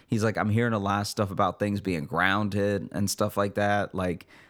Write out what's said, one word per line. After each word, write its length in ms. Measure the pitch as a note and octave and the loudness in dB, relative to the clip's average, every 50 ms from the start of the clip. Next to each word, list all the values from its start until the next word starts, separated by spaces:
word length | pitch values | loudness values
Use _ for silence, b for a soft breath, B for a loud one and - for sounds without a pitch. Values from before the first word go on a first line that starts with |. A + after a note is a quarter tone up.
| B | B
he's 160 | B A#2 G#2+ | B -2 0
like, 140 | G#2+ A2 F#2+ | 0 0 0
"I'm 140 | E2+ G2+ G#2+ | 0 0 2
hearing 240 | G#2 A#2 A#2+ A#2 A2+ | 2 2 2 2 0
a 40 | G2+ | 0
lot 220 | G2 G2 G2 G2+ | 0 0 0 0
of 60 | G#2 | -2
stuff 240 | - - A2+ G#2 G2 | -2 -2 -2 -2 -2
about 280 | F#2+ F2+ G2+ F2+ - - | 0 0 0 0 0 -2
things 220 | G#2 G#2 G2+ G2+ | -2 -2 -2 -2
being 240 | - F#2+ F2 D#2 C#2+ | -2 -2 -2 -2 -4
grounded 840 | - - E2 F2+ F#2+ G2 G#2 G#2 G2 G2+ G#2 G2+ G#2 G2+ F#2+ - - | -2 0 2 2 4 2 2 0 0 0 0 0 0 0 -2 -4 -4
and 160 | - F#2 G2+ G2 | -4 -2 -2 -2
stuff 280 | - - G#2 G#2+ - G2+ | 0 0 -2 0 0 0
like 160 | G#2 G2+ - | 0 0 0
that. 400 | G#2 G#2 G2+ G2+ G2+ F#2 - - | 0 2 2 2 2 0 -2 -4
Like, 320 | F#2 F#2 F2+ E2+ - - B B B B | -4 -2 -2 -4 -6 -8 B B B B